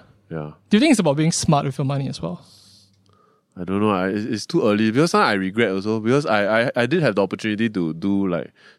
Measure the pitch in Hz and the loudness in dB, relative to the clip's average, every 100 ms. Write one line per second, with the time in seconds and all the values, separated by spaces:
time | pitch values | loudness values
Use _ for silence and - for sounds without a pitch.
0 | - _ _ 80 76 - _ 214 311 254 | -6 _ _ -10 -10 -14 _ 2 4 4
1 | 165 139 160 - - 143 147 131 135 139 | 2 2 0 0 2 2 0 -4 -4 -4
2 | 135 139 165 175 - - - - _ _ | -6 -8 -10 -10 -14 -20 -20 -20 _ _
3 | _ _ _ _ _ - 87 98 107 98 | _ _ _ _ _ -12 -4 0 2 2
4 | 92 104 110 110 - 165 117 104 110 113 | 0 -2 -4 -6 -4 0 2 2 2 2
5 | 170 208 165 104 95 104 113 95 101 110 | 2 2 2 2 0 0 0 0 -2 -2
6 | 107 139 151 107 101 110 127 127 123 175 | 0 0 2 0 2 2 0 0 0 0
7 | 143 101 98 - 110 104 113 104 85 82 | 0 2 0 -2 -4 -2 -2 -2 -4 -2
8 | 98 98 98 85 - _ - | -2 0 0 -4 -6 _ -20